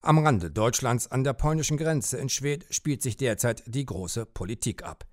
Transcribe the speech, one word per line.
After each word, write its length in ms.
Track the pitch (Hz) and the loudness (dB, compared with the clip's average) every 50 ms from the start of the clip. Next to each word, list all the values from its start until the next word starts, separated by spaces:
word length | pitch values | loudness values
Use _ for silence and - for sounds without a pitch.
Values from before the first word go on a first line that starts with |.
| - | 6
Am 140 | 165 156 156 | 6 6 6
Rande 320 | 151 156 135 98 85 82 | 6 6 4 2 0 -2
Deutschlands, 600 | 73 - 107 120 123 - - 120 117 120 - - | 0 2 2 2 2 2 0 0 0 0 -2 -2
an 120 | - 131 131 | -2 -2 0
der 100 | 143 135 | 0 0
polnischen 440 | - - 151 156 160 147 - 156 147 | 0 0 2 2 2 0 0 0 0
Grenze 400 | 160 160 160 143 - - - 127 | 2 2 0 0 0 -2 -4 -4
in 120 | 139 131 | -2 -2
Schwedt, 380 | - - 135 143 147 139 - _ | -4 -2 -2 -2 -4 -4 -6 _
spielt 320 | - - _ 151 143 - | -8 -4 _ -2 -2 0
sich 160 | - 131 107 - | -2 -4 -2 0
derzeit 460 | 139 123 107 - - 120 117 - - | 0 0 0 2 2 0 0 0 -6
die 220 | - 113 139 139 131 | -6 -4 -4 -4 -2
große 400 | 131 - 95 87 - 120 110 - | -4 -6 -6 -4 -4 -6 -6 -6
Politik 560 | _ - - 87 120 - - 120 98 - - | _ -8 -6 -6 -6 -4 -4 -4 -4 -4 -8
ab. 200 | - - - - - | -12 -12 -14 -16 -20